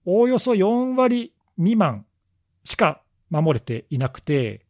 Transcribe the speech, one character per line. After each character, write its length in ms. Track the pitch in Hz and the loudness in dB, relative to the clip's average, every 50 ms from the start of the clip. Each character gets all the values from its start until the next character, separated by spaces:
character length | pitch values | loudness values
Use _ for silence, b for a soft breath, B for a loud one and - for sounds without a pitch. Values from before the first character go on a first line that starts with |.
| - | -4
お 160 | 175 185 220 | 0 2 2
お 80 | 240 247 | 2 2
よ 100 | 254 226 | 2 0
そ 160 | - 254 233 | 0 0 0
四 420 | 202 185 208 233 247 254 254 254 | 2 2 2 2 0 -2 -2 0
割 360 | 254 254 247 247 240 233 - _ _ _ _ - | 2 2 2 2 0 -4 -8 _ _ _ _ -4
未 200 | - 165 202 233 | -2 0 2 2
満 280 | 220 190 147 113 101 - _ _ _ _ _ _ _ _ _ _ _ - | 2 2 0 -2 -6 -12 _ _ _ _ _ _ _ _ _ _ _ -16
し 100 | - - | -10 -2
か 280 | - 170 156 147 - _ _ _ _ _ - | 0 0 0 0 -4 _ _ _ _ _ -4
守 280 | 165 151 160 160 139 117 | -2 0 2 2 0 0
れ 20 | |
て 240 | - - 117 110 - - | -2 -6 -8 -8 -8 -6
い 80 | 151 127 | -4 -4
な 100 | 131 127 | -4 -4
く 120 | - - | -6 -8
て。 460 | - - 147 139 123 107 101 101 _ | -6 -2 -2 -2 -2 -4 -6 -12 _